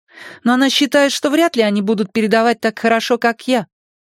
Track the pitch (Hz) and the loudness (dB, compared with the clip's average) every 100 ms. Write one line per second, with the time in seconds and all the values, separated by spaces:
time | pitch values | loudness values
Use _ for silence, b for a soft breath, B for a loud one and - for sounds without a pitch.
0 | B B B B 233 247 269 - 277 294 | B B B B -2 0 0 0 0 2
1 | 277 - 294 302 339 240 214 202 202 214 | 2 0 -2 0 0 0 0 0 -2 -2
2 | 220 226 214 226 233 233 226 214 226 226 | -2 -2 0 2 2 0 -4 -2 0 0
3 | - 233 233 226 - 254 165 _ _ _ | 0 -2 -2 -4 -2 -2 -4 _ _ _
4 | _ | _